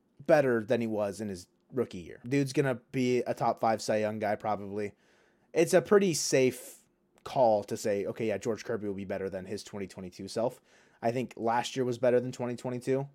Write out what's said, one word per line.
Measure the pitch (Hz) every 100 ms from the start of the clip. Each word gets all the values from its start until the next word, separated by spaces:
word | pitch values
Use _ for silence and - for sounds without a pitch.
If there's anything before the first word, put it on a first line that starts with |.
| _ - 143
better | 151 135 117
than | 107 117
he | 113
was | 104 101 95
in | 107
his | 90 - _ _
rookie | 127 110 92
year. | 80 - 120
Dude's | 143 135
gonna | 147 139 117 -
be | 139 123 123
a | -
top | 120 120 -
five | 113 110
Cy | - 110
Young | 107 107
guy, | 104 107
probably. | 107 98 101 101 101 - _ _ _ _ _
It's | 156 165
a | 180
pretty | 170 202 196
safe | 151 - 139 127 - - - _ _ _ _ -
call | 139 117 104 101
to | 113
say, | 113 101 90
"Okay, | - 110
yeah, | 98
George | 120 107
Kirby | - 113 104
will |
be | 98
better | 98 95 95
than | 92 95
his | 104
twenty | - 104 92
twenty-two | - 92 - 98
self." | 113 123 - _ _ _ _
I | 117
think | 127 117 -
last | 113 120 120 135
year |
was | 127 117
better | 123 123
than | 127
twenty | 127 120 120
twenty-two, | 127 123 131 131 139